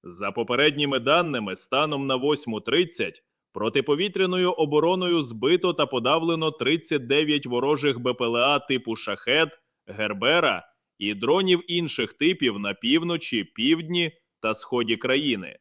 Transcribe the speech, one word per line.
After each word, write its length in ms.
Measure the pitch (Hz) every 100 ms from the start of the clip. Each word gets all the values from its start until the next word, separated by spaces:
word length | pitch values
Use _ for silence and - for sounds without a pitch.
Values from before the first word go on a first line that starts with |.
За 300 | - 87 101
попередніми 680 | 101 113 123 151 143 143 135
даними, 560 | 120 160 170 131 101 95
станом 500 | - 131 151 143 139
на 100 | 131
восьму 440 | 139 147 127 107
тридцять 600 | 117 151 180 - 92 - _ _ _
протиповітряною 1000 | 95 110 139 131 147 202 185 185 180 180
обороною 720 | 170 151 147 165 185 180 170
збито 500 | 131 113 127 175 180
та 140 | 170 147
подавлено 640 | 127 120 160 165 165 160
тридцять 560 | 156 127 160 - 151 120
дев'ять 400 | 139 156 147 127
ворожих 540 | 120 135 147 143 123
Б 140 | 123
П 100 | 120
Л 120 | 120 117
А 220 | 131 143
типу 380 | - 131 117 110
"Шахет", 640 | - 98 - 143 160 - _ _ -
"Гербера" 840 | 101 107 101 120 165 151 90 - _ _ _
і 160 | 101
дронів 480 | 104 117 175 190 175 175
інших 440 | 170 160 - 110
типів 460 | - 156 185 127 101
на 160 | 101
півночі, 680 | 98 117 156 170 170 - 117
півдні 680 | 95 - 123 165 160 175 165 _ _ _
та 140 | 113
сході 420 | 110 - 123 113 113
країни. 640 | 127 135 147 110 82 -